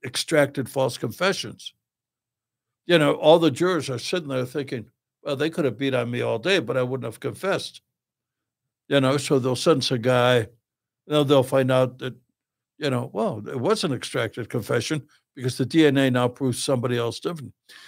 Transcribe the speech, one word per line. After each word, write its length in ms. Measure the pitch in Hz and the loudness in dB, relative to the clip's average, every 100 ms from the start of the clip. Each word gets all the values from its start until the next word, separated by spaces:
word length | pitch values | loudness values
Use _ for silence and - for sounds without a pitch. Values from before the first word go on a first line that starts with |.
extracted 680 | 135 - - 156 139 143 123 | -10 -8 0 2 2 0 -4
false 280 | 139 131 - | -2 -2 -2
confessions. 760 | 127 - 185 185 - - - - _ _ _ _ _ _ _ _ _ _ - | -8 -2 -2 -2 -6 -14 -20 -20 _ _ _ _ _ _ _ _ _ _ 2
You 120 | 170 | 4
know, 160 | 147 | 4
all 260 | 143 160 170 | 4 6 6
the 100 | 165 | 6
jurors 380 | 123 175 175 135 | 2 0 0 -2
are 80 | 123 | -6
sitting 300 | - 180 147 | -4 -6 -4
there 180 | 131 127 | -4 -4
thinking, 420 | 151 131 120 104 _ _ _ | -6 -6 -8 -10 _ _ _
"Well, 140 | - 139 | -6 -2
they 120 | 151 | -2
could 140 | 165 143 | 0 -2
have 120 | 107 | 0
beat 160 | 139 127 | -2 0
on 160 | 120 | -2
me 100 | 120 | -2
all 160 | 117 113 | -2 -2
day, 200 | 135 190 | 0 0
but 160 | 113 131 | 0 -2
I 60 | |
wouldn't 220 | 127 131 120 | -2 -4 -8
have 160 | - | -8
confessed." 600 | 127 - 190 170 - - _ _ _ _ _ _ _ _ _ _ - | -10 -6 -4 -4 -6 -14 _ _ _ _ _ _ _ _ _ _ -2
You 100 | 139 | 2
know, 160 | 131 139 | 2 2
so 220 | 131 143 | 2 0
they'll 160 | 127 127 | 2 0
sentence 340 | - 156 123 | 2 2 2
a 60 | 127 | -2
guy, 520 | 120 127 123 123 110 _ _ _ _ _ - | 2 4 4 4 0 _ _ _ _ _ -2
they'll, 160 | 151 | 0
they'll 180 | 139 139 | 4 4
find 300 | 127 135 131 | 4 2 4
out 280 | 131 131 127 | 2 2 -2
that, 160 | 127 127 _ _ _ _ _ - | -10 -10 _ _ _ _ _ -8
you 120 | 147 | -4
know, 200 | 127 127 | -2 -4
well, 280 | 190 220 110 104 | -4 -4 -4 -8
it 120 | 135 | -4
was 240 | 139 214 180 | -2 0 -2
an 80 | |
extracted 560 | 127 - 131 113 - 110 | -4 -6 -4 -4 -6 -8
confession 580 | 127 104 120 113 156 - _ _ | -6 -2 -2 -2 -6 -8 _ _
because 240 | - 127 127 | -8 -6 -2
the 80 | 123 | 0
D 200 | 165 151 | 4 4
N 100 | 139 | 4
A 140 | 135 | 2
now 160 | 123 123 | 2 0
proves 340 | 123 135 117 | 0 -4 -2
somebody 360 | - 131 120 120 | -2 -2 0 -2
else 240 | 117 - | -4 -6
different. 320 | - 170 117 - _ - | -6 -8 -10 -18 _ -20